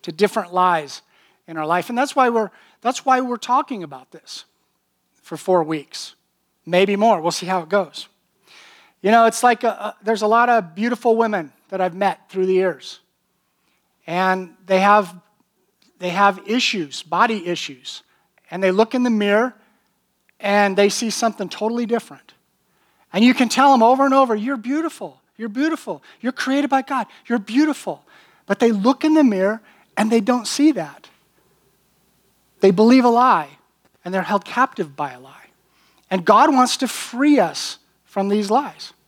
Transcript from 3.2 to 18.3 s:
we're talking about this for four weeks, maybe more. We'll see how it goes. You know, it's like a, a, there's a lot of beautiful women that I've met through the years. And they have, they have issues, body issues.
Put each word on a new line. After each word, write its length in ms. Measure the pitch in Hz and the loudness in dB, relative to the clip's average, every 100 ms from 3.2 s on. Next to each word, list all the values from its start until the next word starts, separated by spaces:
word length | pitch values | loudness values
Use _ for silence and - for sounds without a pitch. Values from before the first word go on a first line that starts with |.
we're 160 | 254 240 | 0 -8
talking 440 | - 262 302 226 | -2 -2 -2 -10
about 300 | 160 131 127 | -12 -16 _
this 320 | - - - - _ _ _ _ _ _ _ | -20 -20 -20 -20 _ _ _ _ _ _ _
for 160 | - 160 | -16 -8
four 260 | - 185 | 0 0
weeks, 520 | 156 156 139 - - _ _ _ _ _ | 0 -6 -8 -16 -16 _ _ _ _ _
maybe 320 | - 180 196 202 | -2 2 2 2
more. 240 | 226 185 | 2 2
We'll 120 | 165 | -2
see 120 | - | -6
how 160 | 180 190 | -6 -6
it 80 | 160 | -2
goes. 400 | 202 175 - - _ _ _ _ - - _ _ _ | -2 -2 -10 -20 _ _ _ _ -20 -20 _ _ _
You 80 | 190 | 2
know, 160 | 233 226 | 4 4
it's 160 | 220 | 2
like 200 | 247 240 | 0 2
a, 60 | 233 | -2
a, 280 | - 208 - | -4 -12 -8
there's 200 | 202 220 | -4 -2
a 40 | 214 | 2
lot 220 | 226 247 | 2 4
of 260 | 233 170 | 0 -2
beautiful 420 | 170 233 240 240 226 | -6 -4 -2 0 0
women 360 | 226 202 147 _ _ | 0 -2 -8 _ _
that 140 | 190 | -6
I've 120 | 185 | -4
met 360 | 180 196 - _ | -2 -4 -4 _
through 160 | 190 185 | -4 0
the 80 | |
years. 460 | 185 190 135 - - _ _ _ _ _ _ _ _ _ _ - | 0 0 -4 -16 -20 _ _ _ _ _ _ _ _ _ _ -8
And 500 | 175 185 190 180 _ | -2 0 -2 -6 _
they 160 | - 190 | -2 2
have, 340 | 202 208 180 180 _ _ _ _ _ _ _ _ | 4 4 2 -12 _ _ _ _ _ _ _ _
they 100 | 180 | -6
have 320 | 175 202 190 - | 2 2 0 -4
issues, 560 | 240 - 208 147 - | -2 -2 -4 -8 -12
body 440 | 151 170 226 214 170 | -6 0 0 0 -6
issues. 560 | 170 - 127 - - _ _ _ | -8 -8 -14 -18 -18 _ _ _